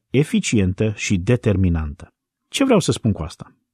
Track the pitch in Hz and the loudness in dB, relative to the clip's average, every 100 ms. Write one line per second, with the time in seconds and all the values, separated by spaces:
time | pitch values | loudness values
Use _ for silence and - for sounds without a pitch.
0 | _ 123 147 220 - 113 92 95 110 104 | _ 0 0 -2 0 0 0 0 -4 -4
1 | - 98 95 120 110 95 92 82 78 71 | -4 -2 0 0 0 2 2 0 -4 -10
2 | - _ _ _ _ - 269 214 - 120 | -20 _ _ _ _ -2 2 2 2 -2
3 | 113 98 76 - - _ _ | -2 -2 -6 -12 -20 _ _